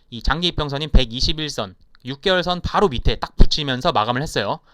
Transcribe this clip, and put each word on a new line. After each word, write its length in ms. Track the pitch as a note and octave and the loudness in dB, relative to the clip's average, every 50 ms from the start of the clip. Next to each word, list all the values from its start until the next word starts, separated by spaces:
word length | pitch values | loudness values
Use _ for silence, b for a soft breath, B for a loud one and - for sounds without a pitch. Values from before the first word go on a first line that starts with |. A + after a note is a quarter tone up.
| b b | b b
이 120 | A#2+ A#2 - | -16 -8 -4
장기 260 | C3+ C3+ E3 F3+ F3 | -4 -4 -2 -4 -4
이평선인 420 | - - D3+ C#3+ C#3 C#3 D#3 D3 | -4 -4 -6 -6 -6 -6 -2 0
백이십일 580 | - C3 C3 A#2 A2+ C3 - E3+ D#3+ D#3 D#3 C#3+ | 2 2 2 0 -4 -4 -4 -4 -4 -4 -6 -6
선, 260 | C3 - G#2+ F#2+ F2+ _ _ _ - - - | -6 -6 -8 -8 -10 _ _ _ -20 -18 -14
육 160 | B2 C#3 - | -14 -10 -4
개월 220 | - G3 F#3 F3+ D#3+ | -2 0 0 0 0
선 180 | F3+ F3 - | -2 -4 -6
바로 280 | - - - F#3 G#3 F3+ | -6 -4 0 2 2 2
밑에 280 | B2+ A#2 - - A2+ | 0 0 0 0 -2
딱 200 | - - - - | -2 -4 2 6
붙이면서 560 | - - - - D#3 D3+ C#3 B2+ B2 C3 F3 - | 8 8 8 8 4 -2 -2 -2 -2 0 0 0
마감을 300 | G#2 G#2+ A#2 B2 B2 D3+ | 0 0 0 -2 -4 -4
했어요. 380 | E3 - C3 G2+ G2+ C#3+ E3 _ b | -4 -4 -4 -2 -4 -4 -6 _ b